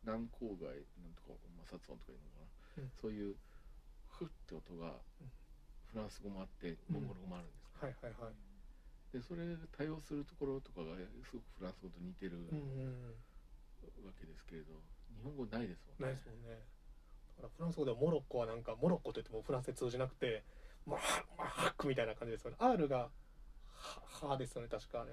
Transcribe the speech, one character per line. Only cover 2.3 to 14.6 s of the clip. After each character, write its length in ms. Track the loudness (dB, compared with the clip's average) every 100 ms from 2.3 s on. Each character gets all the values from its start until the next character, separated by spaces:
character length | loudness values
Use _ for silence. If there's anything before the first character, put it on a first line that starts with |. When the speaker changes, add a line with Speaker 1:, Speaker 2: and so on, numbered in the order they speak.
| -14 -14 -14 -10 -6
Speaker 1:
な。 60 |
Speaker 2:
う 40 | -6
ん。 40 | -4
Speaker 1:
そ 80 | -2
う 20 |
い 200 | 0 0
う、 40 | -2 -10 -14 -12 -14 -14 -14 -14
ふ 160 | -6 -6
っ 20 | -6 -8
て 80 |
音 220 | -8 -6 -6
が、 120 | -4 -6 -10 -12
Speaker 2:
う 20 |
ん。 60 | -12 -12 -14 -16 -14 -14 -6
Speaker 1:
フ 120 | -4
ラ 60 |
ン 60 | -4
ス 100 | -4
語 80 | -4
も 120 | -4
あ 20 |
っ 40 | -4 -4
て、 160 | -4 -4 2
Speaker 2:
う 20 |
ん。 20 | 2
Speaker 1:
モ 40 |
ン 60 | 2
ゴ 80 |
ル 60 | -2
語 40 | -4
も 80 | -4
あ 40 |
る 60 | -6
ん 20 |
で 80 | -10
す 60 |
ね。 80 | -12 -4
Speaker 2:
は 80 | -4
い 80 | -2
は 60 | -8
い 20 | -6
は 80 | -8
い。 60 | -8 -12 -14 -14 -14 -16 -16 -6 -6
Speaker 1:
で、 60 |
そ 120 | -2 -2
れ 100 | -2
が 100 | -2 -6 -2
対 100 | 0
応 120 | 0
す 120 | -2
る 120 | -2
と 100 | -2
こ 100 | 0 2
ろ 140 | 2
と 120 | -2
か 80 | -4
が、 140 | -4 -2 -6 -8
す 80 | -8
ご 60 | -8
く 40 | -8 -4
フ 60 |
ラ 60 | -4
ン 20 |
ス 80 | -4
語 80 | -8
と 60 | -6
似 120 | -6
て 140 | -2 -4
る 100 | -2
Speaker 2:
う 180 | -2
ん 40 | 0
う 20 |
ん 540 | 0 -2 -2 -2 -6 -8 -12 -14 -14 -16 -14 -12 -12 -10
う 0 |
ん。 20 |
Speaker 1:
わ 80 | -12 -10
け 80 | -10
で 100 | -10
す 80 |
け 120 | -8
れ 60 | -8